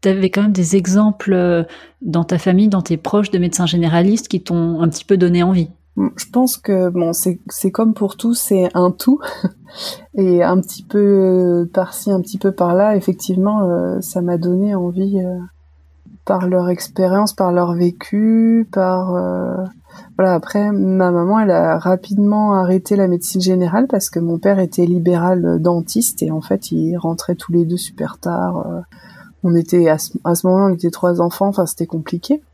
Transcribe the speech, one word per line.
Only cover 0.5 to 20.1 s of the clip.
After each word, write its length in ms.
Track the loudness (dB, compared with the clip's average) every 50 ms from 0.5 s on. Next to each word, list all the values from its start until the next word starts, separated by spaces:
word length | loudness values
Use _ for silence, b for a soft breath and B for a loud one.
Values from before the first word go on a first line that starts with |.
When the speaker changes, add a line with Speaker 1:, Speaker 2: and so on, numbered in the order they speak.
| 2
Speaker 1:
des 240 | 2 0 2 2
exemples, 560 | 0 2 2 2 4 4 2 0 -2 -2 0 0
euh, 300 | 2 2 2 2 0 -2 -4 B B B B B B -8
dans 220 | -2 -2 -2 0
ta 120 | 0 -2
famille, 320 | -2 0 2 4 4 4 4
dans 140 | 2 0 0
tes 160 | -2 -4 -4
proches 320 | -4 -2 0 0 0 0
de 80 | 0 0
médecins 260 | 0 0 0 0 0
généralistes 640 | 0 0 2 2 2 2 2 4 4 2 0 -2 -4
qui 140 | -6 -6 -4
t'ont 400 | -2 -2 0 0 0 0 0 0
un 60 | 0
petit 180 | 0 -4 0
peu 100 | 0 2
donné 260 | 2 4 2 2 2 2
envie. 280 | 2 2 0 0 -2 -6 _ _ _ _
Speaker 2:
Je 300 | -2 -2 -2 -2 -6 -14 -4
pense 280 | 0 0 0 0 -2 -4
que, 320 | _ -2 0 2 0 0
bon, 240 | 0 0 -2 -2 -2
c'est, 260 | -2 -2 -4 -4 -4 -8 -14
c'est 220 | -14 -4 -4 -4
comme 240 | -2 0 0 0 0
pour 220 | 0 -2 -4 -4
tout, 180 | -4 -2 -2 -2
c'est 340 | -2 0 0 2 2 2 0 2
un 160 | 2 2 2
tout. 300 | 0 0 0 0 0 0 B B B B B -6 -6 _ -20 -20
<laughs> 460 | -18 -14 -12 -12 -12 -14 -20 -10 -2
Et 280 | 0 2 4 4 4 4
un 180 | 4 2 0
petit 220 | 0 -2 -10 -18 -14
peu, 160 | -4 0 2
euh, 720 | 4 4 4 4 4 4 4 2 2 2 2 0 0 0 -2
par-ci, 380 | -2 -2 -2 -8 -8 -4 -2
un 100 | -2 -2
petit 180 | -2 -4 -8 -2
peu 140 | -2 -2 0
par-là, 440 | 0 0 2 2 2 2 2 2
effectivement, 680 | 0 0 -2 -4 -4 -4 -4 -2 0 0 0 0 0 0
euh, 380 | 0 0 -2 -2 -2 -4 -6 -8
ça 180 | -6 -6 -4
m'a 160 | -2 -2 -2
donné 380 | -2 -2 0 0 0 0 0 -2
envie, 440 | -2 -4 -4 -4 -2 -2 -2 -2 -2
euh, 200 | -4 -4 -6 -8 -10 -14 _ _ _ _ _ _ _ _ _ _ _ -20 -20 -20 _
par 220 | -2 -2 0 0
leur 220 | 0 0 0 2 0
expérience, 640 | -2 -4 -6 -10 -4 -2 0 2 2 2 0 0 0
par 200 | -2 -2 0 2
leur 200 | 0 0 0 0
vécu, 960 | 0 0 0 0 -4 -10 -6 -2 0 2 2 4 4 4 4 2 2 0 0
par, 440 | -2 -2 0 0 0 -2 -2 -2 -4
euh... 420 | -2 -2 -4 -4 -4 -4 -4 -4 -6 -8 -10 -12 -20 B B B B B B